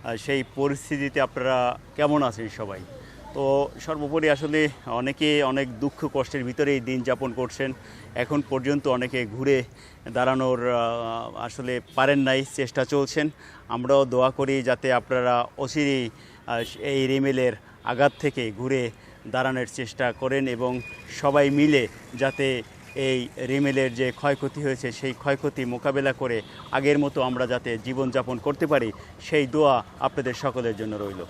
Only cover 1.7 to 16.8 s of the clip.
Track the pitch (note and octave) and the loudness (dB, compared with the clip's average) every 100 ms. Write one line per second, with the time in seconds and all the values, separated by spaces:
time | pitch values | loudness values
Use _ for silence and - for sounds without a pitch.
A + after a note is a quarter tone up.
1.7 | - - - D3 D3+ C3+ G#2 A2 - G#2 | -2 -10 -2 2 4 2 -2 -10 -8 -10
2.7 | F#2+ F#2 - - - - C#3 C3+ C#3 C#3 | -10 -12 -16 -18 -18 -12 -2 2 2 2
3.7 | - - D#3 D3 D#3+ D#3 C#3+ D3+ D#3 D3+ | -6 -6 -6 -2 2 4 2 2 2 2
4.7 | C3+ - A#2 B2+ C3+ D3+ D3 C3+ C3+ C3 | 0 -6 -2 -2 0 2 4 2 0 -2
5.7 | A2+ C#3 - D3 C#3 B2+ C#3+ B2 B2 C#3+ | -2 -4 -2 -4 -2 -2 -4 -6 0 2
6.7 | C#3 B2+ C3 B2 B2 C3 A#2+ B2+ - C3+ | 2 0 -4 0 -2 -2 -4 -6 -2 -4
7.7 | C3 - - - - A#2+ D3 C#3+ C3 B2+ | -4 -14 -20 -10 -6 -2 -2 0 -2 0
8.7 | C#3+ C#3 B2+ B2+ B2+ A#2 A2 C3+ C3+ A#2+ | 0 2 0 0 -2 -4 -2 2 2 2
9.7 | - - - - A#2 B2+ C3 C3 B2+ B2 | -12 -20 -18 -6 0 2 2 2 2 2
10.7 | A#2+ A#2 A#2 A2+ A2+ A#2 A2+ A#2 - B2 | 2 2 0 -4 -6 -8 -8 -10 -8 -4
11.7 | B2 - - C3+ C#3+ C3 C3 C3+ - B2+ | -4 -4 2 4 4 4 2 0 -4 -4
12.7 | - B2+ C#3+ C#3 - D3+ - - - - | -2 0 2 2 0 -2 -4 -20 -20 -8
13.7 | A#2 B2 C#3 C3 B2 B2+ C3 C3+ C3+ B2 | -6 4 4 6 4 4 2 0 2 2
14.7 | B2 C3 B2 - B2+ B2 A#2+ B2 - C3+ | 0 4 2 2 0 4 2 0 -4 -4
15.7 | D3+ C#3+ C3+ A#2+ - - - - A#2 A#2 | 0 2 2 -2 -8 -20 -20 -6 -4 -4
16.7 | - | -6